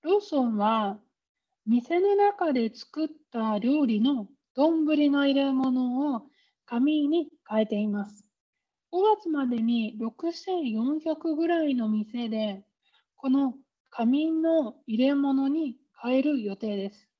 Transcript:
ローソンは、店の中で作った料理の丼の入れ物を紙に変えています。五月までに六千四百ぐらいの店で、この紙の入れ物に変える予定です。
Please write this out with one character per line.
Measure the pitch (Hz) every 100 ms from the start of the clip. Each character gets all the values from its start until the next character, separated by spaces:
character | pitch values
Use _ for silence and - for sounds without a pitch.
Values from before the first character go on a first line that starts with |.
ロ | 302 403
ー |
ソ | 415 294
ン | 247 214
は、 | 208 226 202 208 _ _ _ _ _ _ -
店 | 240 240 339
の | 392 403
中 | 403 403 339
で | 254 226
作 | - - - 311
っ | - _
た | 233 220 208
料 | 233 294 269
理 | 214
の | 247 269 196 _ _ -
丼 | 302 330 302 302 294
の | 285 277
入 |
れ | 277 277
物 | 262 262 254 254 247 294 240
を | - _ _ _ _
紙 | 240 277 302 285
に | 330 302 _ _
変 | 220
え | 220
て | 214
い | 214
ま | 202 202
す。 | - _ _ _ _ _ _ _
五 | 349
月 | 415 427 339
ま | 294 262
で | 240
に | 226 233 220 214
六 | 226 - 330
千 | 339 - 359 277
四 | 220 247 311
百 | 320 311 330 302
ぐ | 339
ら | 339
い | 302 254
の | 220
店 | 214 208 240 233
で、 | 220 214 196 _ _ _ _ _ _
こ | 269
の | 269 269 - _ _ _
紙 | - 233 277 320
の | 320 320 330 262 - -
入 | 220 262
れ | 285
物 | 277 269 269
に | 302 302 - _ _
変 | 240 254
え |
る | 277 285
予 | 208 196
定 | 220 202
で | 196
す。 | - _